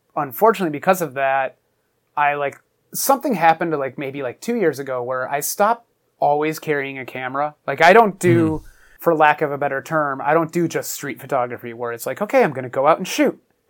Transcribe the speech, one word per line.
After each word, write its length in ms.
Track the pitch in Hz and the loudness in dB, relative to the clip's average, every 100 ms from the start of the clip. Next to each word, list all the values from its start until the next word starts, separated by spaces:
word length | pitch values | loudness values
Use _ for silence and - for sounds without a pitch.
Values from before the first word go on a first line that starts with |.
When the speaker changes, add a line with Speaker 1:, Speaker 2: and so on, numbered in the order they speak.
| _ - | _ -6
Speaker 1:
unfortunately, 540 | 143 123 214 190 180 | -6 2 2 4 0
because 300 | 143 180 185 | -2 0 0
of 120 | 160 | -2
that, 420 | 131 135 135 131 - _ _ _ _ _ - | -2 0 0 -2 -8 _ _ _ _ _ -2
I, 180 | 147 | 0
like, 260 | 147 143 131 _ _ _ | 0 -4 -6 _ _ _
something 420 | - - 277 320 | -4 0 0 0
happened, 380 | 196 165 160 175 151 | 2 4 4 0 -2
like, 200 | 135 127 | -4 -6
maybe, 240 | 139 139 | -10 -8
like, 180 | 131 - | -8 -8
two 140 | - 240 | -6 0
years 220 | 170 135 | 0 0
ago 240 | 139 127 | -4 -6
where 260 | 123 127 127 | -4 -4 -4
I 100 | 143 | -4
stopped 460 | 147 - 208 233 _ _ _ _ | -4 0 0 0 _ _ _ _
always 380 | 147 147 156 156 | 0 2 0 -4
carrying 400 | - 143 139 135 | -4 -4 -4 -8
a 60 | 123 | -12
camera. 480 | 127 127 139 147 - - | -10 -6 -4 -4 -6 -8
Like, 160 | 139 | 4
I 100 | 165 | 8
don't 260 | 208 220 185 | 8 6 2
do, 440 | 175 170 160 156 | 2 4 2 -2
Speaker 2:
Mm. 60 | - - _ - | -10 -20 _ -4
Speaker 1:
for 140 | - | 0
lack 280 | 156 151 147 | 4 4 4
of 80 | 151 | 0
a 80 | 143 | -2
better 240 | 143 135 | -4 -4
term, 380 | 131 156 147 135 | -2 -2 -2 -2
I 100 | 131 | 0
don't 180 | 160 160 | 2 2
do 160 | 175 170 | 0 -2
just 220 | 147 - | -2 -6
street 280 | - 143 117 | -8 -10 -12
photography 520 | 131 139 123 117 120 | -6 -4 -4 -8 -12
where 200 | 117 120 | -10 -8
it's 140 | 117 - | -8 -8
like, 140 | 131 | -6
"Okay, 240 | 208 269 | -2 2
I'm 80 | 208 | 2
gonna 160 | 135 127 | 0 -6
go 180 | 135 139 | 0 2
out 120 | 165 | 2
and 100 | 185 | 0
shoot." 320 | - 277 - _ _ _ | 0 0 0 _ _ _